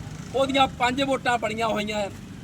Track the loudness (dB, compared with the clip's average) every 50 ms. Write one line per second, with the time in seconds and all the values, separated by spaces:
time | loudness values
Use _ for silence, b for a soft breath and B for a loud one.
0 | -10 -12 -12 -12 -10 -2 0 2 2 4 4 4 4 4 2 0 0 0 2 2
1 | 2 2 2 0 2 2 2 2 2 0 -2 0 0 0 0 0 -2 -2 -2 -2
2 | -2 -4 -6 -10 -14 -14 -10 -4